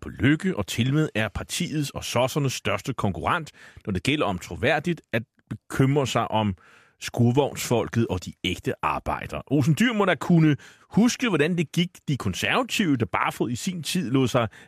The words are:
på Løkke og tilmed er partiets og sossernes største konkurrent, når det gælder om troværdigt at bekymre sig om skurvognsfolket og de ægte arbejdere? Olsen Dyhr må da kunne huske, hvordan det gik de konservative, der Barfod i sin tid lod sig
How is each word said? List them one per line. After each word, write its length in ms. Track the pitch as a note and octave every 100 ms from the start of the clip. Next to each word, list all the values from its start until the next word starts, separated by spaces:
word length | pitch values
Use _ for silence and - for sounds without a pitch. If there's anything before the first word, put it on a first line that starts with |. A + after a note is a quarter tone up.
på 80 | C#2+
Løkke 480 | - B2 D#3 F#3+ G#2
og 100 | -
tilmed 420 | - B2+ D3 D#3 G#2+
er 120 | G#2+
partiets 600 | - G#2 - F3 D3+ C#3
og 140 | -
sossernes 500 | - A#2+ B2+ D#3 C#3
største 400 | - G2+ G2 -
konkurrent, 580 | - G#2 F#2 F#2+ E3 D3+ - - - -
når 80 |
det 100 | F#2
gælder 220 | - D3 G2+
om 140 | F2+
troværdigt 640 | - - A#2+ D#3 F3 D#3+ -
at 100 | A2+ - _ -
bekymre 580 | - - - C3+ D3 C3
sig 240 | A#2+ A2
om 240 | G#2+ G#2 F#2 - - _ -
skurvognsfolket 1080 | - - A#2+ C3 C3+ - - A#2 D2+ A#2+ A#2
og 180 | F#2 -
de 80 | -
ægte 300 | F2+ F#2 - - D2+
arbejdere? 560 | C#2 - D2+ - D2 -
Olsen 280 | D3 C3+ C#3
Dyhr 140 | B3
må 120 | G#3+ F#3+
da 100 | D#3+
kunne 400 | - E3+ D#3 C#3 - - _
huske, 400 | - A#3 - A#3+
hvordan 280 | E3+ E3 F3
det 140 | D3
gik 180 | E3 F3 - -
de 100 | C3+
konservative, 800 | G2+ - G2+ F#3 C4 - F3+ C3
der 80 | G#2+
Barfod 440 | G2+ C#3 - A#2
i 60 | B2
sin 280 | - F3
tid 280 | C#3 F3+ A2+
lod 160 | C3+ B2+
sig 200 | C3 A2 -